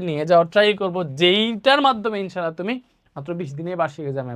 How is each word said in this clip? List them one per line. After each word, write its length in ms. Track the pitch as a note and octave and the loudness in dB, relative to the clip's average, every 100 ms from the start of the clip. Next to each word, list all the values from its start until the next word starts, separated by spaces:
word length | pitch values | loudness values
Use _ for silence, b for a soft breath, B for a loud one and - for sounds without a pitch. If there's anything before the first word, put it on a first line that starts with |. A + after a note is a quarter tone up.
| F3+ | 0
নিয়ে 140 | D3 D#3 | -2 4
যাওয়ার 180 | F3 E3+ | 4 6
ট্রাই 140 | G#3 G#3 G3+ | 4 4 2
করব, 140 | G3 F3+ E3 C3+ | -2 -4 -6 2
যেইটার 580 | F3 G3+ A3+ A3 C4 C#4 C#4 | 4 4 0 0 2 4 4
মাধ্যমে 300 | A3+ A3+ G#3 F#3+ | 0 -2 -4 -6
ইনশাআল্লাহ 300 | F#3 E3 D#3+ | -6 -6 -4
তুমি 120 | F#3 B3+ - _ _ - | -6 -8 -10 _ _ -12
মাত্র 140 | C#3+ F3 | -8 -8
বিশ 100 | D#3+ C#3 | -8 -8
দিনে 140 | E3+ F3+ | -6 -4
বার্ষিক 240 | D#3+ C#3+ D3 | -4 -4 -8
এক্সামে 220 | C3+ B2+ | -6 -8